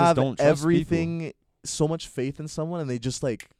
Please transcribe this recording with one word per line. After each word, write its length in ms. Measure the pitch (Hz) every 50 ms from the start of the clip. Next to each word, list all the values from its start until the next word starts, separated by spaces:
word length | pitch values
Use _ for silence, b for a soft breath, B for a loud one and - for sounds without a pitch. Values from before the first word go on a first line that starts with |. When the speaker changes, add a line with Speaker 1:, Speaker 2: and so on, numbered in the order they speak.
Speaker 1:
just 40 | 170 170
Speaker 2:
have 80 | 170 143
Speaker 1:
don't 180 | 131 135 123
trust 40 | -
people. 80 | 143 143 160 143 147 165
Speaker 2:
everything, 680 | 170 170 160 - 170 165 165 165 170 165 165 147 - _ _ _ _ _ _
so 240 | - - - 156 151
much 200 | 165 165 - -
faith 320 | - - 127 135 139 -
in 80 | 151 156
someone 320 | - - 156 160 175 170
and 80 | 156 135
they 100 | 123 120
just, 240 | 117 131 127 - -
like, 240 | 139 113 101 - _ _ _